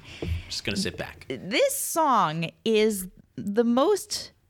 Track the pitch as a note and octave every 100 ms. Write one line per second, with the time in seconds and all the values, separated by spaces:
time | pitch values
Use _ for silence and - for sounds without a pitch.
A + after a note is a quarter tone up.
0 | - - E2+ E2 - - - G3 G2+ -
1 | - - - A#3 F3+ C#4+ C5+ - - E4
2 | D4+ A3+ E3 D#3+ E3 - A3+ G#3+ A3 G3+
3 | F#3 - - - G3+ G#3 A#3 A#3+ E4 G4
4 | - - - _